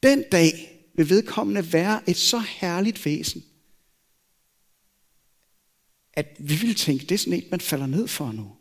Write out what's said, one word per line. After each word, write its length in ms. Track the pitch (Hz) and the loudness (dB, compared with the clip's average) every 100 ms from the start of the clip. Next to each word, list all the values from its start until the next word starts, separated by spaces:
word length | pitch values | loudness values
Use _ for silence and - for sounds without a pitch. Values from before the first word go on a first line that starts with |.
Den 220 | 262 277 - | 6 4 2
dag 400 | 170 165 160 - - _ | 4 4 2 -14 -20 _
vil 140 | - 156 | 0 4
vedkommende 640 | 196 214 - 294 202 165 | 4 2 -4 -2 -2 0
være 380 | 160 185 214 - | 0 2 0 0
et 60 | 175 | 0
så 260 | - 240 214 | 0 0 -4
herligt 580 | - 185 175 208 214 147 | -4 -4 0 -2 -2 -4
væsen, 380 | 151 - 170 - _ _ _ _ _ _ _ _ _ _ _ _ _ _ _ _ _ _ _ _ _ _ _ _ _ _ | -4 -6 -10 -16 _ _ _ _ _ _ _ _ _ _ _ _ _ _ _ _ _ _ _ _ _ _ _ _ _ _
at 240 | - 151 - | -6 -6 -10
vi 160 | 143 | -4
vil 200 | 151 233 | 0 0
tænke, 320 | 208 - 135 - | 0 0 0 0
det 80 | |
er 40 | 196 | -2
sådan 140 | - | 0
et, 180 | 175 - | -4 -2
man 100 | 180 | -6
falder 260 | - 147 135 | -2 -2 -2
ned 220 | 151 233 | -2 -4
for 240 | - 131 | -4 -6
nu. 200 | 110 101 - | -8 -10 -16